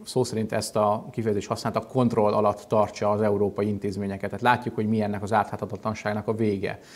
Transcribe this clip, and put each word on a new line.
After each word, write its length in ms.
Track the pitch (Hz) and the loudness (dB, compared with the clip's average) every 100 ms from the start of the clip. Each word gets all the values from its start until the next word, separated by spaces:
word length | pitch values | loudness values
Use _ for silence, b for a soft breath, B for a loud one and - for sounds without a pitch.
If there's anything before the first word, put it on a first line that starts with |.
szó 200 | - 127 | -4 -2
szerint 280 | 123 107 107 | 0 -2 -2
ezt 240 | 110 101 110 | -2 -2 2
a 320 | 104 104 - | 2 2 -4
kifejezést 360 | - 113 101 - | -4 0 0 -2
használta, 380 | 110 117 107 - | -4 -2 -4 -2
kontroll 460 | 131 120 113 104 | 2 2 4 4
alatt 320 | 107 107 104 - | 4 2 0 0
tartsa 420 | 110 101 - 107 | 2 2 0 0
az 120 | 104 | 2
európai 460 | 107 101 101 95 104 | 2 2 2 0 -2
intézményeket. 640 | 101 101 98 101 98 98 | -2 -4 -4 -4 -4 -6
Tehát 140 | 98 | 0
látjuk, 300 | 120 120 120 | 2 2 0
hogy 140 | 117 107 | -2 0
mi 140 | 110 | 0
ennek 200 | 104 101 | 0 -2
az 100 | 101 | 0
átláthatatlanságnak 960 | 110 101 104 101 98 110 107 107 107 104 | 0 0 -4 -8 -6 -6 -4 -4 -2 -2
a 60 | |
vége. 440 | 107 110 98 92 104 B | 0 0 0 -2 -6 B